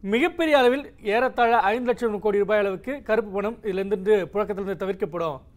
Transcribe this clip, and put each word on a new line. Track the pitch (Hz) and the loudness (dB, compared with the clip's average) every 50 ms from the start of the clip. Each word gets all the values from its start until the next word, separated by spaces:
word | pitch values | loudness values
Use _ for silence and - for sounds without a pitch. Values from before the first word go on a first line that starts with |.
| - 190 202 | -2 0 0
மிகப்பெரிய | 233 285 349 339 - 330 311 294 285 | 2 2 0 0 0 0 4 4 6
அளவில் | 254 247 247 277 277 - - - - 214 196 | 6 4 4 2 -4 -10 -18 -10 -4 0 0
ஏறத்தாழ | 233 254 254 - - 240 233 233 233 202 196 214 | 2 2 0 2 2 2 4 4 4 2 2 0
ஐந்து | 247 247 240 | 0 0 -2
லட்சம் | 240 - 247 226 208 202 - | -2 0 0 -4 -4 0 -2
கோடி | 214 202 202 202 | 0 2 2 2
ரூபாய் | 180 214 214 202 | 2 2 2 2
அளவுக்கு | 196 190 185 190 240 277 285 - - | 0 -2 -6 -8 -8 -8 -8 -2 -2
கருப்பு | 214 220 220 208 185 | 0 0 0 -2 -4
பணம் | 196 196 214 233 233 - | -4 -4 -4 -6 -6 -6
இதிலிருந்து | 220 185 190 196 196 208 190 190 202 214 202 180 160 - | -6 -4 -4 -2 -2 -4 -2 2 2 2 2 2 0 -2
புழக்கத்திலிருந்து | 202 214 185 208 185 196 185 196 156 202 | -4 -2 -2 -4 -6 -4 -6 -4 -4 -4
தவிர்க்கப்படும் | 190 196 190 214 180 151 175 170 160 143 131 - - - | -6 -4 -4 -4 -6 -4 -4 -4 -4 -6 -8 -14 -20 -20